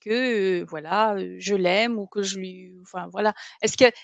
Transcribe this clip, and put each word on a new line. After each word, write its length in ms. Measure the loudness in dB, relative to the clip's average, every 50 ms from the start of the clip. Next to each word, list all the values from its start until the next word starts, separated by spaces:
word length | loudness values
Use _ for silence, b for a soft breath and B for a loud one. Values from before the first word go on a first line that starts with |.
que, 600 | _ -2 0 0 0 0 0 0 2 0 0 -2
euh, 20 | -4
voilà, 500 | -6 -10 -10 -6 -2 0 2 2 2 0
euh, 220 | -2 -4 -8 -10 -10
je 160 | -4 -2 0
l'aime 440 | 2 2 4 4 4 2 2 0 -4
ou 80 | -6
que 160 | -6 -6 -4
je 160 | -4 -4 -6 -8
lui, 360 | -10 -10 -12 -14 -18 -20 -20 -20
enfin, 280 | -20 -14 -12 -10 -10 -8
voilà. 220 | -4 -2 0 0 -2 B B B B B
Est-ce 160 | -4 -2 4
que 80 | 6 6 6 b b